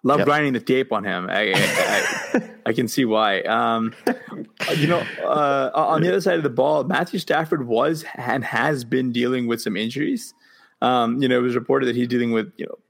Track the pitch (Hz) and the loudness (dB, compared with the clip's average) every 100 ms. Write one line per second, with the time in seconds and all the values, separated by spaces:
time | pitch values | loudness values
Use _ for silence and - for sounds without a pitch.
0 | 131 147 147 147 147 123 - 131 131 107 | 4 4 4 2 2 -2 0 0 2 -2
1 | 101 90 92 98 104 95 - - - - | -2 -4 -2 0 2 2 2 0 0 0
2 | - - - 269 - - 117 117 117 - | 0 -6 -2 -2 -4 -8 -4 -2 0 0
3 | 123 110 107 98 - 113 117 113 113 - | 2 4 2 0 0 0 2 0 -2 -2
4 | - 247 - - - _ - 156 147 170 | -4 -4 -8 -14 -16 _ -4 0 2 0
5 | - - 95 147 143 139 131 - 156 160 | -2 -6 -2 2 2 2 0 0 2 2
6 | 170 190 180 170 147 117 143 151 151 160 | 2 2 2 0 0 2 2 2 2 0
7 | 180 190 - 156 160 160 120 113 143 156 | 0 -4 0 -2 0 -2 0 2 2 -2
8 | - - 123 113 113 113 135 143 117 127 | -8 -8 -4 -2 -2 0 0 0 -2 -2
9 | 131 120 127 127 120 117 - 95 110 135 | 0 0 0 0 -2 -2 -2 -4 -4 -2
10 | 151 247 - _ _ _ _ _ 123 123 | -2 -4 -6 _ _ _ _ _ 0 2
11 | 117 123 131 123 123 123 127 135 127 120 | 0 0 2 2 2 -2 0 2 2 0
12 | 120 123 120 113 104 - - - | 0 0 2 0 -2 -10 -12 -12